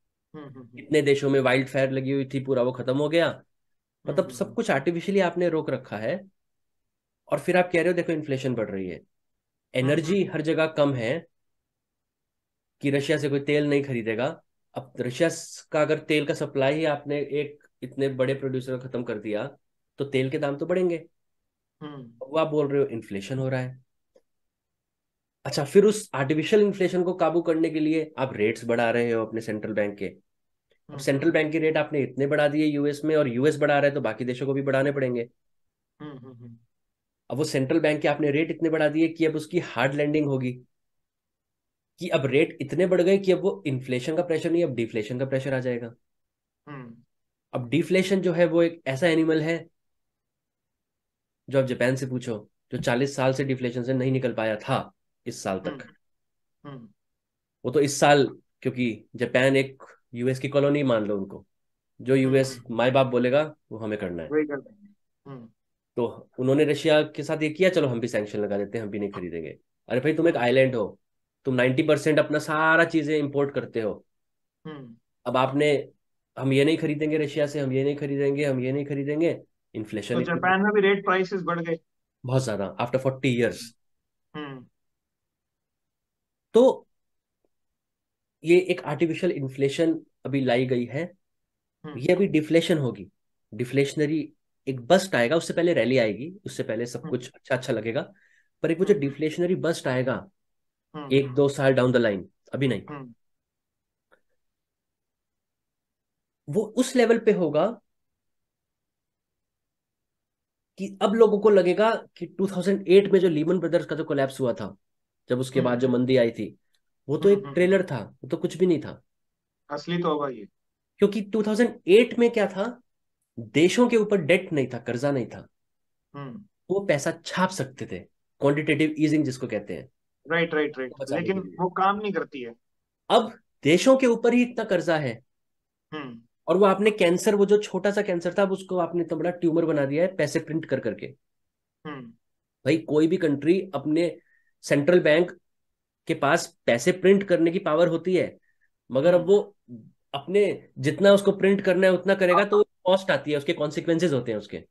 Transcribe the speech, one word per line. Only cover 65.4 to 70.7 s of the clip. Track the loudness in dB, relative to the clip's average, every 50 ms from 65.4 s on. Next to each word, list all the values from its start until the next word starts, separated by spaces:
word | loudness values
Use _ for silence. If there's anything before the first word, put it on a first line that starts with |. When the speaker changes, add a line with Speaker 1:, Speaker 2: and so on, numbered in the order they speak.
| -18 -20 _ _ _ _ _ _ _ _ _
Speaker 2:
तो | -4 -4 -4 -6 -10 -20 _ _ -4
उन्होंने | 0 2 2 4 4
रशिया | 2 2 0 2 2 4 4
के | 2 0 -4 -8 -6
साथ | -6 -4 -2 -2
ये | -4
किया, | 0 2 2 2
"चलो | 4 2 2 0
हम | 0 -2
भी | -4 -2
सैंक्शन | -2 -4 -4 -4 -4 -4
लगा | -4 -2 -2 -4
देते | -4 -4 -6 -8
हैं, | -8
हम | -8
भी | -8 -6
नहीं | -6 -6
खरीदेंगे।" | -6 -8 -10 -8 -8 -10 -10 -12 -14 -16 _ _ _ _ _ -6
अरे | -4 -2
भाई, | 0 0 0
तुम | 2 2 2
एक | 2
Speaker 1:
हम्म। | 2 2
Speaker 2:
आइलैंड | 2 4 4 4 4